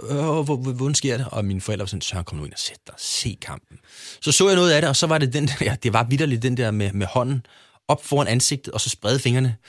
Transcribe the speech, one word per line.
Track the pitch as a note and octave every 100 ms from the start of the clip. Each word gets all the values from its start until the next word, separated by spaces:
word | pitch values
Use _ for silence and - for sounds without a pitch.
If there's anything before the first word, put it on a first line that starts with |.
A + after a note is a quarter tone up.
| -
"Øh, | C#3+
hvor, | D#3 D#3
hvor, | D3 C3+
hvordan | C3 B2 C3+ C#3+
sker | C3+ A#2
det?" | B2
Og | A2 G2
mine | F#2+
forældre | G2+ G2+
var | G2
sådan, | F#2+
"Søren, | - F#2 E2+
kom | D2+
nu | D2
ind |
og | -
sæt | - - -
dig, | -
se | - - - G2
kampen." | - C#2 - - _ - - -
Så | D3+
så | C3+ F#3+
jeg | F3+
noget | F3+
af | D3
det, | D#3
og | C3+
så | E3
var | D#3
det | C3+
den | C#3+ C#3+
der, | C#3
ja, | A#2+ C3+
det | A#2+
var | A2 A#2
vitterligt | C#3 D#3 A#2
den | B2+ B2
der | A2+
med, | G#2 G2
med | G2+ F#2+
hånden | C3 B2 C3+ - - _ _ -
op | D3 -
foran | C#3+ G#2
ansigtet, | A#2+ - C#3 -
og | A2
så | B2
sprede | - G#2 C3
fingrene, | B2 B2 C3 A2